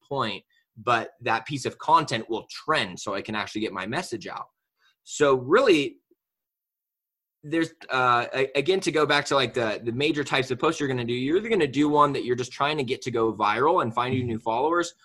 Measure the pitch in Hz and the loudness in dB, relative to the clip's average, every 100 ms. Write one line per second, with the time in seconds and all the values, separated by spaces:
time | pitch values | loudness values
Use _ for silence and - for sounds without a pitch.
0 | - 139 113 95 _ _ _ 117 110 117 | -8 -4 -4 -6 _ _ _ -10 -2 0
1 | 101 _ 120 110 - 139 117 - - 160 | -2 _ -2 -2 -2 -6 -6 -6 2 2
2 | 151 117 113 110 - - - 151 101 85 | 2 -6 -4 -8 -8 -12 -2 -2 -2 -6
3 | 107 98 98 107 101 107 107 95 98 147 | -6 -6 -4 -6 -4 -4 -6 -6 -6 -6
4 | 180 110 95 - - _ _ _ _ _ | -6 -10 -10 -12 -14 _ _ _ _ _
5 | - - 143 131 123 214 262 156 127 - | -12 2 4 4 4 4 6 4 2 -8
6 | _ _ _ _ _ _ _ _ _ _ | _ _ _ _ _ _ _ _ _ _
7 | _ _ _ _ 147 165 160 - - 127 | _ _ _ _ -4 -2 -2 -6 -4 2
8 | 127 120 117 131 135 143 143 190 175 156 | 4 4 2 -2 0 0 0 0 2 2
9 | 147 147 - 139 123 127 110 101 117 120 | 4 2 4 2 2 0 -2 -2 -4 -2
10 | 151 147 135 135 127 123 156 156 143 127 | 0 0 0 0 0 0 0 0 -4 -2
11 | 120 123 135 180 220 208 143 135 147 147 | -2 -2 0 -2 0 0 0 2 2 4
12 | 147 135 113 123 123 - 143 156 123 120 | 4 2 -2 -4 -4 -4 -2 -2 -2 -4
13 | 127 117 113 101 104 110 147 180 120 113 | -4 0 0 2 0 4 4 4 2 -2
14 | 123 131 120 113 113 117 151 175 170 - | -2 -2 -2 -4 -2 0 2 0 -2 -8